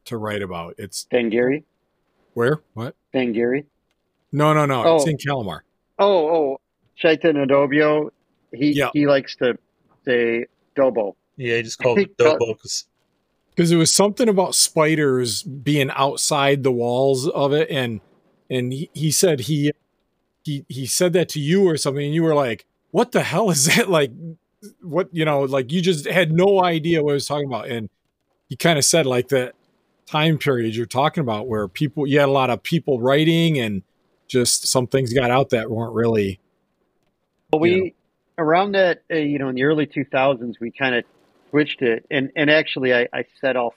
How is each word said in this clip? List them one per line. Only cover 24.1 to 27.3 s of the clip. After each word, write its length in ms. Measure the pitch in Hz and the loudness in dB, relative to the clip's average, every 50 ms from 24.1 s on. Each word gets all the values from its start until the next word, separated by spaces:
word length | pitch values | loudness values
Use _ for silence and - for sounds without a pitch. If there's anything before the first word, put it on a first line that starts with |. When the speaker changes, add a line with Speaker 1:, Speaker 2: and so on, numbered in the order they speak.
| - - 165 165 160 - _ _ _ _ 202 - - _ | -4 -8 -16 -16 -16 -18 _ _ _ _ -20 -20 -20 _
Speaker 1:
what, 280 | 190 170 139 175 196 - | -10 -6 -4 -4 -4 -2
you 120 | 170 160 156 | -2 -2 0
know, 160 | 156 147 139 | 0 0 0
like, 320 | 139 131 139 135 123 120 | 0 0 -2 -2 -2 -2
you 80 | 165 190 | -2 -2
just 260 | 165 190 170 143 - | 0 0 0 -2 -2
had 260 | - 165 190 175 156 | -2 0 0 2 2
no 300 | 160 170 185 202 196 185 | 2 2 4 4 4 4
idea 400 | 180 175 165 160 147 170 165 156 | 2 2 0 -2 -2 0 0 0
what 80 | 147 147 | 0 0
he 40 | 143 | 0
was 120 | 139 - | -2 -2
talking 200 | - | -4